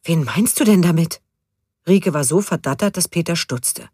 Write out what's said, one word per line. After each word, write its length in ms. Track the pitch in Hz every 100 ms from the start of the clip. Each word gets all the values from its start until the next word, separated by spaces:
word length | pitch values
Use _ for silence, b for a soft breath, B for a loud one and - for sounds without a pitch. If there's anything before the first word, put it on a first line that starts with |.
"Wen 220 | - 165
meinst 380 | 131 160 233 -
du 20 |
denn 180 | 226 202
damit?" 380 | 175 160 165 - _ _ _ _ _ _ -
Rike 280 | 190 185
war 100 | 147
so 160 | 135 165
verdattert, 560 | 202 160 - 139 202 185
dass 140 | 175
Peter 260 | 175 165 170
stutzte. 540 | - 123 - - -